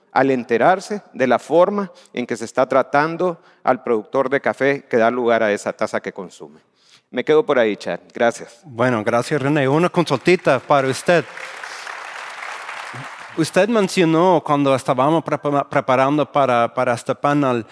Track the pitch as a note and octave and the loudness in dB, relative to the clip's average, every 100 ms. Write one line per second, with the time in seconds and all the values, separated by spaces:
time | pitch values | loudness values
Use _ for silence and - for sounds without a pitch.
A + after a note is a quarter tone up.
0 | _ - C3+ B2+ A2+ A2+ C#3+ F#3+ - G#3 | _ 0 2 0 0 2 2 2 -2 -10
1 | - - C3 A#2 - D#3+ F#3 G3+ G3 - | -10 -4 0 0 2 2 2 0 -6 -10
2 | - - B2 A#2 A2+ - C3 C3 A#2+ C#3+ | -14 -10 -8 -8 -4 -2 2 2 2 0
3 | D#3 E3 F3+ E3 _ _ - B2+ - A2+ | 0 -2 -4 -4 _ _ -2 -2 0 -2
4 | - C3+ B2+ C3+ A#2 G#2 C#3 C#3 - A#2+ | -2 -2 -2 -2 -2 -2 -2 -2 -2 0
5 | A2+ B2 A#2 A2+ A2 G2+ G#2+ - G#2+ A2 | 2 2 0 2 2 0 -4 -6 -4 -4
6 | G2 - F2 - D2+ D2+ _ _ _ _ | -8 -12 -14 -16 -20 -20 _ _ _ _
7 | _ B2 A#2+ D#3 D3+ C3 A2 G2 G2+ E2+ | _ -4 2 2 4 2 2 0 -6 -8
8 | - - A#2 - E2 - D#3+ A#2 B2+ A#2 | -10 -2 -2 -2 -8 -20 -12 -2 0 0
9 | G#2 A#2 - D3 C3+ D3+ C3 D3+ F3 F3 | 0 -2 0 -2 0 0 2 2 2 0
10 | D#3+ C#3 - F3+ E3 B2+ - C#3+ C3 B2+ | 0 0 2 2 2 0 2 2 2 -2
11 | - E3+ C3 - - - - - - - | 2 2 0 -8 -16 -16 -14 -14 -14 -14
12 | - - - - - - - - - B2 | -14 -14 -14 -14 -14 -12 -12 -14 -12 -14
13 | C#3 - - - D#3 F#3 G#3 A3+ F#3+ F#3+ | -14 -16 -10 -4 0 2 2 2 0 2
14 | E3 D#3+ F#3 E3 - C#3+ C#3 C3 - B2+ | 2 4 4 2 2 0 2 2 0 0
15 | C#3 D#3+ D3 D3 D3 C#3+ - C#3+ C3 B2+ | 2 0 -2 -4 -2 -2 -2 -2 0 2
16 | C3+ D3 C#3 C#3+ C3 A#2+ A#2 - B2+ A#2 | 2 0 0 0 2 2 0 0 -2 -2
17 | - C3 C#3+ D3 C3+ A#2+ G#2+ | -4 -2 0 2 2 0 -4